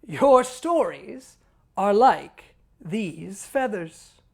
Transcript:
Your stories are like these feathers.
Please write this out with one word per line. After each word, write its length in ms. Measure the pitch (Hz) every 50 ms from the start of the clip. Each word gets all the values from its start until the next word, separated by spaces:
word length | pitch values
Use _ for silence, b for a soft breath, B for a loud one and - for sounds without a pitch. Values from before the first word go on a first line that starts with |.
| -
Your 380 | - 160 131 - 285 269 254 247
stories 920 | - - - - 330 339 330 254 180 147 143 - 214 202 254 - - _ _ _ _ _ _ _ _ _
are 180 | - 190 202 202
like 600 | 208 240 269 208 151 143 156 _ - - _ _ _ _ _ _ _
these 680 | - 170 160 226 220 175 143 165 160 180 196 202 -
feathers. 680 | - - 277 262 247 208 185 170 160 - - - - _ _ _ _